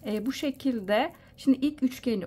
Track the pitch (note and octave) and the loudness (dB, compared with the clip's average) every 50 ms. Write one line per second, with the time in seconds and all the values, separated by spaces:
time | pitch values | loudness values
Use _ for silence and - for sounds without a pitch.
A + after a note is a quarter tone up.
0 | - G#3+ G#3 G#3+ G#3 C4 C4+ - D#4 C#4+ C4+ - - C4+ A#3+ A3+ F#3+ F#3 G#3 A3 | -6 -4 -4 -2 -2 -2 -4 -2 -2 -4 -2 -2 -2 -2 0 0 0 2 2 2
1 | C#4 E4+ - - - - - - - C4+ C4 C4 C#4 D4+ D4 - C4 B3+ - - | 2 0 -4 -10 -20 -20 -16 -2 2 2 4 4 4 -2 0 0 -2 -2 -2 -2
2 | - B3 A3 G3 F3 | -2 0 0 0 -2